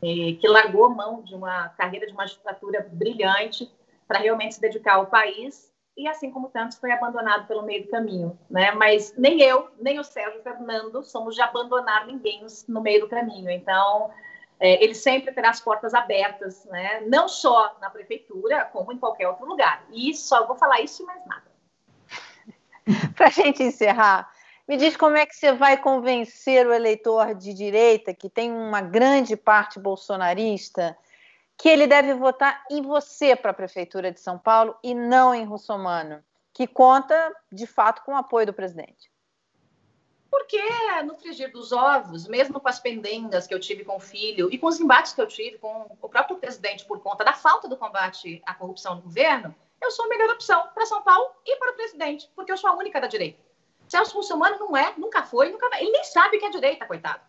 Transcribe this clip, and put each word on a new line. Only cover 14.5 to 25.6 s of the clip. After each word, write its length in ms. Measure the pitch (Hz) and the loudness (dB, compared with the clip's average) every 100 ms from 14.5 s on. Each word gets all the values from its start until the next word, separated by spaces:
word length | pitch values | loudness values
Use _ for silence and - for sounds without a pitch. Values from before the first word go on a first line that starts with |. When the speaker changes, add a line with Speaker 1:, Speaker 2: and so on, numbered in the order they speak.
| _ | _
Speaker 1:
é, 240 | 185 185 | 4 6
ele 120 | 220 226 | 4 2
sempre 360 | 269 262 269 | 0 0 -2
terá 200 | 262 226 | 0 0
as 80 | 240 | 0
portas 340 | - 220 220 | -2 -4 0
abertas, 720 | 233 240 196 202 202 190 185 _ | 0 0 -2 -2 -4 -14 -14 _
né? 360 | 180 190 220 | -10 -6 -6
Não 260 | 214 269 349 | 0 2 2
só 500 | - 277 240 214 - | 0 2 4 4 -2
na 100 | 196 | -14
prefeitura, 760 | 220 196 226 _ 190 208 285 233 | -14 -14 -14 _ -8 -2 -2 -4
como 260 | 202 190 | -8 -10
em 60 | 247 | -6
qualquer 300 | 233 - 180 | -6 -4 -4
outro 180 | 180 262 | -6 -10
lugar. 400 | 339 208 151 - | 0 0 0 -10
E 240 | 220 262 302 | -8 -6 -6
só 320 | - 247 233 | 0 2 2
vou 80 | 254 | 0
falar 260 | 302 247 | 2 2
isso 220 | 285 - | 0 -8
e 20 | 370 | -16
mais 180 | 359 359 | -18 -16
nada. 240 | - _ _ _ _ _ _ _ - - - - - _ _ - | -18 _ _ _ _ _ _ _ -20 -20 -20 -20 -20 _ _ -2
Speaker 2:
<laughs> 260 | - - - | 0 0 6
Pra 140 | 277 | 4
gente 320 | 294 285 277 | 6 2 2
encerrar, 720 | 254 - 208 233 214 190 185 _ _ _ - | -2 0 0 4 4 4 -2 _ _ _ -6
me 80 | 277 | 0
diz 220 | 311 311 | 2 4
como 200 | 311 302 | 4 4
é 80 | 302 | 0
que 80 | - | 2
você 160 | 294 | 2
vai 260 | 254 | 4